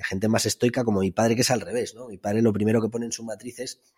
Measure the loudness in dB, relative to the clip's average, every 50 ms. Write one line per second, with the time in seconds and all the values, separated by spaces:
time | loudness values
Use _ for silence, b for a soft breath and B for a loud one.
0 | -8 -6 -4 0 2 2 2 2 2 0 0 2 2 2 2 2 0 0 2 2
1 | 2 0 2 2 2 2 4 2 2 2 0 -2 -2 -4 -4 -4 -4 -6 -8 -14
2 | -16 -16 -14 -10 -6 -2 2 4 4 4 4 4 2 2 2 2 2 0 -2 -4
3 | -6 -6 -8 -10 -10 -10 -12 -10 -12 -14 -12 -10 -12 -12 -12 _ _ _ _